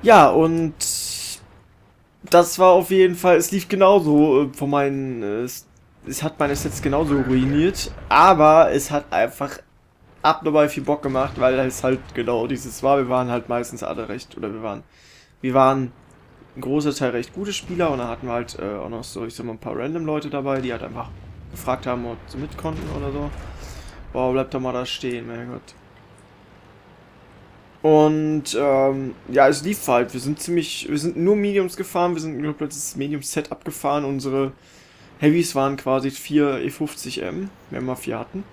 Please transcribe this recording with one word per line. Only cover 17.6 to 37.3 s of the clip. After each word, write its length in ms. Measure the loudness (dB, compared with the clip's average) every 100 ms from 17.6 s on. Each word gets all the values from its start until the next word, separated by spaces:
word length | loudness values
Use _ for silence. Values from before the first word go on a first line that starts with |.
| -8 -2 -2
und 80 | -2
dann 80 | -6
hatten 180 | -8 -6
wir 80 |
halt, 240 | -6 -6 -10
äh, 200 | -8 -8
auch 120 | -10
noch 140 | -12
so, 240 | -12 -12 -12
ich 80 | -10
sag 100 | -12
mal, 60 |
ein 80 | -10
paar 180 | -10 -8
random 260 | -6 -6
Leute 280 | -4 -4 -4
dabei, 300 | -6 -4 -4
die 100 | -4
halt 100 | -8
einfach 300 | -10 -12 -14 -16 -18 -20 -18
gefragt 340 | -10 -6 -6 -4
haben, 220 | -6 -8
ob 100 | -12 -14
sie 140 | -12
mit 180 | -12 -8
konnten 320 | -8 -8 -8 -8
oder 140 | -6
so. 180 | -6 -8 -10 -14 -16 -16 -16 -18 -18 -10
Boah, 180 | -2 0
bleibt 200 | 0 -2
doch 80 | -6
mal 140 | -4
da 100 | -6
stehen, 440 | -6 -8 -6 -8 -10
mein 200 | -12 -12
Gott. 240 | -14 -18 -20 -20 -20 -20 -20 -20 -20 -20 -20 -20 -20 _ -20 -20 _ -20 -20 -20 -20 -20 _
Und, 720 | 4 6 6 4 0 -2 -2 0
ähm, 560 | 2 4 2 0 -6 -10 -2
ja, 200 | 4 6
es 160 | 4
lief 240 | -2 -4 0
halt. 260 | 0 0
Wir 60 | -4
sind 200 | -6 -6
ziemlich, 480 | -2 -2 -2 -10 -6
wir 120 | -4
sind 180 | -4 0
nur 180 | 2 2
Mediums 400 | 2 0 -2 -6
gefahren, 380 | -6 -2 0
wir 80 | -2
sind 180 | -6 -6
nur 140 | -6
plötzlich 300 | -6 -8 -8
das 120 | -10 -6
Medium-Setup 720 | -6 -6 -6 -6 -6 -10 -12
gefahren. 400 | -6 -2 -2 -2
Unsere 460 | -4 -2 -2 -2 -6 _ -20 _ _ -20 0
Heavys 380 | 2 4 0 0
waren 220 | 0 -2
quasi 340 | 0 0 0
vier 480 | -8 -2 2 2 0
E 100 | -4
fünfzig 540 | -4 -8 -8 -10 -8
M, 260 | -8